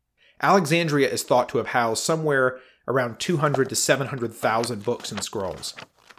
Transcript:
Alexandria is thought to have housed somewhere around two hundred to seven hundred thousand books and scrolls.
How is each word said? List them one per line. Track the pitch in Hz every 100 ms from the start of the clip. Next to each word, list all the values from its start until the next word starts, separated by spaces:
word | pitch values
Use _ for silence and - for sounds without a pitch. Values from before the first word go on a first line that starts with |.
| _ _ _ -
Alexandria | 139 196 156 170 170 147 135
is | 113
thought | - 127 120
to | 123
have | 107
housed | 127 120 110
somewhere | - 160 156 139 127 127 - _ -
around | 127 123 113
two | - 165
hundred | 151 139 135
to | 117
seven | - 143 135
hundred | 135 117
thousand | - 127 110 120 113
books | 101 117 -
and | 104
scrolls. | - 110 95 73 - - - _ -